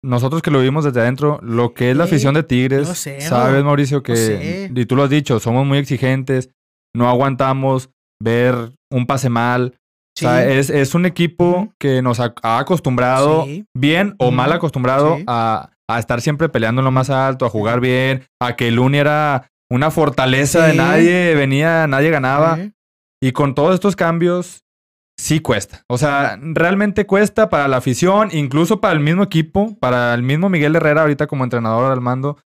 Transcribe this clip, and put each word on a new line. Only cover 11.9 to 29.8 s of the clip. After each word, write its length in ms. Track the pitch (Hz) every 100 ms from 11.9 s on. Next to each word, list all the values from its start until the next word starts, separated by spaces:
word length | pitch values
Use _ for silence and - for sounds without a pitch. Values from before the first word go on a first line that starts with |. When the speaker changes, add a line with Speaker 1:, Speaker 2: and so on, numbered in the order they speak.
| 131
Speaker 1:
nos 160 | 127 117
ha, 140 | 120 -
ha 160 | 113 117
acostumbrado, 840 | 139 180 139 127 123 131 143 156 139
Speaker 2:
Sí. 200 | 156 214 131
Speaker 1:
bien 400 | 143 165 202 196
o 80 | 123
Speaker 2:
Ujú. 80 | 123
Speaker 1:
mal 160 | 131
acostumbrado, 680 | 170 170 135 127 135 151 165
Speaker 2:
Sí. 60 | 190
Speaker 1:
a, 440 | 120 113 107 - _ -
a 100 | 113
estar 220 | - 120
siempre 260 | 156 147 160
peleando 340 | 135 113 123
en 40 | 131
lo 60 |
más 180 | 131 127
alto, 360 | 135 135 127 123
a 40 |
jugar 260 | 107 104 120
Speaker 2:
Sí. 40 |
Speaker 1:
bien, 420 | 127 127 131 131 - _
a 160 | 123 120
que 120 | 120
el 100 | 117
Uni 200 | 127 143
era 500 | 143 151 151 135 - _ _
una 180 | 123 151
fortaleza 760 | 160 151 127 131 131 139 170 160
de 40 |
Speaker 2:
Sí. 40 | 165
Speaker 1:
nadie, 560 | 143 156 170 180 175 156
venía, 520 | 135 135 160 165 156
nadie 240 | 135 151
ganaba. 440 | 156 131 139 160 165
Speaker 2:
Sí. 140 | 202 _ _ _ _ _
Speaker 1:
Y 100 | 131
con 240 | 127 143 135
todos 180 | 151
estos 220 | 185 202 180
cambios, 680 | 170 165 175 180 175 - _ _ _ _ _ -
sí 200 | - 156
cuesta. 440 | 156 110 - - _
O 80 | 123
sea, 400 | 151 139 131 104
realmente 640 | 147 156 170 196 208 202 202
cuesta 440 | 190 208 - 220
para 180 | 156 139
la 100 | 127
afición, 520 | 135 123 175 196 214
incluso 480 | 160 143 143 170 214
para 120 | 214
el 60 | 160
mismo 240 | 147 175
equipo, 520 | 196 160 160 196 214
para 340 | 208